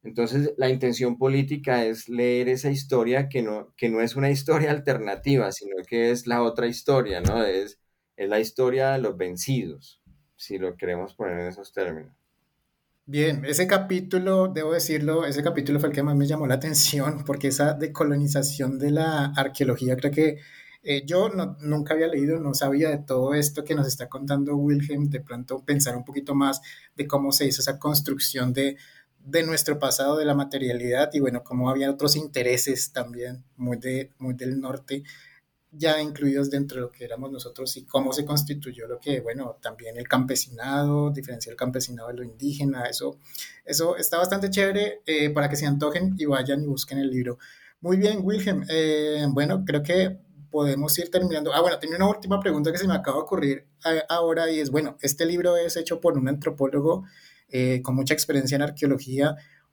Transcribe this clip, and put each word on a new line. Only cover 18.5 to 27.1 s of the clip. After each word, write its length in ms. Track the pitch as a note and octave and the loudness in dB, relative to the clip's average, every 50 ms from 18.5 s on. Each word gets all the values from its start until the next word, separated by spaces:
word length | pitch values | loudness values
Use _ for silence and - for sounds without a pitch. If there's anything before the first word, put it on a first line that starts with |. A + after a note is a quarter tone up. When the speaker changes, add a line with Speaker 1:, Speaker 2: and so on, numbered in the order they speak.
| C#3+ D3 C#3 B2+ C3+ C3 | -2 -2 -2 -2 -2 0
Speaker 2:
de 120 | C#3+ C#3+ | 0 2
la 340 | D3 D#3 D#3+ D#3+ D#3 D3 C#3 C#3+ C#3+ | 2 2 2 2 0 0 0 0 0
arqueología, 580 | C#3 C3+ C#3 - - C#3+ B2+ A#2+ - B2+ B2+ B2+ | 0 0 0 0 0 0 0 2 0 2 0 0
creo 160 | C3 C#3 C#3+ | 2 0 0
que, 280 | C#3+ D#3 D#3 D#3 D3 D3 - - - - - - - _ _ | 2 4 4 4 2 -2 -14 -20 -20 -20 -20 -20 -20 _ _
eh, 200 | D3 C#3+ C#3 C3 | -2 -2 -2 0
yo 240 | - E3+ F3+ G3+ A3 | 0 2 2 2 2
no, 260 | G3 F#3 E3 - - - | 0 -2 -4 -4 -6 -6
nunca 320 | D3 D3 D3+ D3+ C#3+ - D#3 | -2 0 0 0 0 0 2
había 140 | D#3+ E3 | 2 2
leído, 320 | E3 D#3+ C#3 C#3 D3 D#3+ E3 | 2 2 2 2 2 0 0
no 140 | D3+ C#3+ C3 | -2 -2 0
sabía 360 | - C#3+ C3+ C#3 C#3+ D#3+ D#3 | 0 2 2 4 4 2 2
de 80 | D3 | 0
todo 360 | D3 D3 - C3+ B2+ B2+ C3+ C#3+ | -2 -2 0 0 2 2 2 2
esto 300 | D3 D3 D3 - D3+ D3 | 2 0 0 -2 -4 -4
que 120 | - D#3+ | -2 0
nos 120 | D3+ C3+ | 0 0
está 220 | C3 B2+ - B2 - | 0 -2 -6 -8 -12
contando 460 | - C3+ C#3 C#3+ C#3+ C#3 C#3 C#3+ D3 | -10 -10 -4 -2 0 0 0 0 0
Wilhelm, 520 | C#3+ C#3+ D3 D3 D3 C#3+ D3 D3 C#3+ D3 C#3+ | 0 2 2 2 2 0 -2 -2 0 0 0
de 120 | C#3+ B2+ | -2 -4
pronto 420 | - - B2 A#2+ B2+ - C3 C3 - | -6 -8 -10 -12 -8 -8 -8 -8 -2
pensar 320 | - D3 C#3+ C#3+ C3 A#2+ | 0 0 0 0 -2 -6
un 80 | B2 B2 | -8 -10
poquito 320 | - C#3 C#3+ C#3 D3 C#3 | -8 -10 -10 -6 -2 0
más 260 | C#3 C#3 C#3 C3+ C3+ - - - - - - _ | 0 2 0 0 -4 -8 -16 -20 -20 -20 -20 _
de 120 | - D3 | -10 -6
cómo 240 | C#3+ | -2